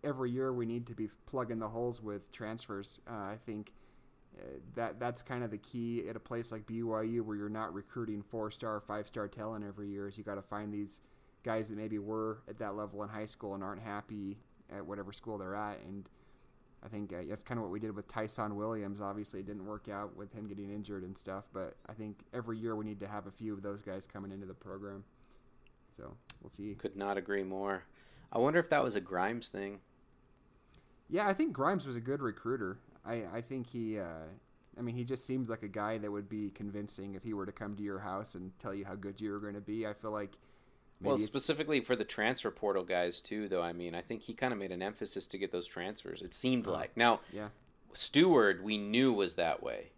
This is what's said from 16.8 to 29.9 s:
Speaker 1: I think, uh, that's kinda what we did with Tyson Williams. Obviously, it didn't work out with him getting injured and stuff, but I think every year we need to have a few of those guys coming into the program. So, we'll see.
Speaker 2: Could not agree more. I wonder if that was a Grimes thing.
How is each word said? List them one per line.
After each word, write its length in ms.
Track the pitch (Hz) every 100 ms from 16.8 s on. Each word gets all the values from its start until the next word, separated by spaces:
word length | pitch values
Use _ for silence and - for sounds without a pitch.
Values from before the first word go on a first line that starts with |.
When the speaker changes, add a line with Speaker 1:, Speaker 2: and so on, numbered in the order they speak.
Speaker 1:
I 40 | -
think, 240 | 107 104
uh, 100 | 87 80
that's 140 | 104
kinda 200 | - 120
what 80 | 101
we 80 | 101
did 160 | 110 104
with 100 | -
Tyson 480 | 113 110 - 107
Williams. 460 | 101 107 113 98 101
Obviously, 400 | 101 101 104 98
it 60 | 95
didn't 200 | 104 95
work 220 | 104 -
out 280 | 101 104 87
with 160 | 101
him 140 | 110 104
getting 240 | 98 101
injured 320 | 104 101 101
and 140 | 92 98
stuff, 320 | - 95 -
but 240 | 95 90 - -
I 60 |
think 300 | 110 107 101 -
every 260 | 123 113 110
year 180 | 117 110
we 80 |
need 160 | 107 101
to 80 | 98
have 180 | 104 98
a 40 |
few 200 | 95 110
of 100 | 98
those 200 | 101 101
guys 240 | 98 95 -
coming 240 | 101 98
into 160 | 98 95
the 80 |
program. 480 | 95 101 95 101 98 104 _ - - - - - - -
So, 280 | - - - - -
we'll 80 | -
see. 240 | - 104
Speaker 2:
Could 220 | 101 - 98
not 200 | 101 98
agree 260 | 95 101
more. 420 | 95 95 98 92 - - - - -
I 60 | -
wonder 200 | 131 170
if 100 | 170
that 140 | 147
was 120 | 127 104
a 40 |
Grimes 480 | 90 90 95 120 -
thing. 300 | 95 98 101 -